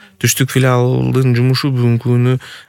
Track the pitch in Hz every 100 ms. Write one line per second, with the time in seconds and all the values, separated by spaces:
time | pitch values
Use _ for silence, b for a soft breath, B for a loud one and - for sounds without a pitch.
0 | B - 120 - 131 131 131 123 123 127
1 | 127 127 131 120 127 127 143 123 120 117
2 | 123 123 123 131 B B